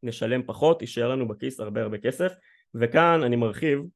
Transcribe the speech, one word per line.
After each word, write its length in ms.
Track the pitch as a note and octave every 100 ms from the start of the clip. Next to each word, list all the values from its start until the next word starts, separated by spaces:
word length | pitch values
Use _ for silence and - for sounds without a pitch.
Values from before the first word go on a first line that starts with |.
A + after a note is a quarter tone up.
נשלם 400 | A#2+ A2+ A2+ B2+ B2
פחות, 360 | A2 D3+ E3
יישאר 260 | A#2 - A#2+
לנו 180 | C3 A#2
בכיס 320 | G#2+ C3 B2+
הרבה 220 | G#2+ G#2
הרבה 160 | A2 G#2
כסף, 360 | A#2+ C3+ F#3 F3+ _ _ _ A#2
וכאן 480 | A#2 D#3+ E3+ E3
אני 120 | B2+ A#2+
מרחיב 460 | A2+ G#2 D#3+ C#3+ E3+